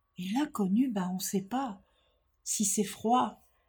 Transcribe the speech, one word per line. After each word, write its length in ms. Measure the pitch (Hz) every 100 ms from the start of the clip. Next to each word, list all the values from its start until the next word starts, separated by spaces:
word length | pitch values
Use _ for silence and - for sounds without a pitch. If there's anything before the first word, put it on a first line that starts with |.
| _ -
et 120 | 180
l'inconnu, 600 | 233 302 - 190 202 269
ben, 200 | 202 180
on 60 | 185
sait 260 | - 196
pas 400 | 190 247 269 196 _ _ _ _ _ _
si 200 | - -
c'est 180 | 208 -
froid, 640 | 196 - 220 247 233 - _ _